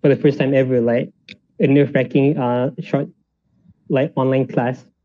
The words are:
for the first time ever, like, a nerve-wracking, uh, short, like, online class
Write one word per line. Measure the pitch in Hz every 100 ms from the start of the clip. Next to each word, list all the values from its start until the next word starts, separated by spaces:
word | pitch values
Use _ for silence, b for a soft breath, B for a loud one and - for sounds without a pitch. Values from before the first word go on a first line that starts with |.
for | 143
the | 131
first | 147 143
time | 135
ever, | 135 131 127
like, | 117 120 - _ _ - _ -
a | 143
nerve-wracking, | 143 139 135 123 143 139 147
uh, | 123 123 131 -
short, | - 139 156 - _ _ _ _ _ _ -
like, | 135 156 135
online | 131 135 127
class | 135 123 127 _ _